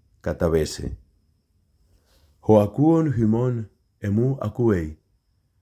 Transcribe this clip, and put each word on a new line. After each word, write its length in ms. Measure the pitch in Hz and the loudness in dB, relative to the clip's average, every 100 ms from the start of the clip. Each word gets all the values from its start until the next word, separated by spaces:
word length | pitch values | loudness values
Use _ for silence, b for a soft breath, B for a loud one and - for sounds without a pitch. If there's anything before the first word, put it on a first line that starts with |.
| _ _ | _ _
καταβέσαι. 800 | - - 85 80 76 - - - _ _ _ _ _ _ _ _ _ _ _ _ _ _ | -8 -2 0 0 -2 -6 -10 -12 _ _ _ _ _ _ _ _ _ _ _ _ _ _
Ho 160 | - 107 | 4 4
akuon 540 | 104 - 151 165 156 | 4 0 2 2 0
hymon 520 | 117 110 113 127 120 107 _ _ _ | 0 0 0 -2 -4 -10 _ _ _
emu 340 | 101 104 131 135 | -4 0 -2 -4
akuei. 560 | 107 - 117 92 78 78 _ _ _ _ _ _ | -6 -2 0 0 -4 -12 _ _ _ _ _ _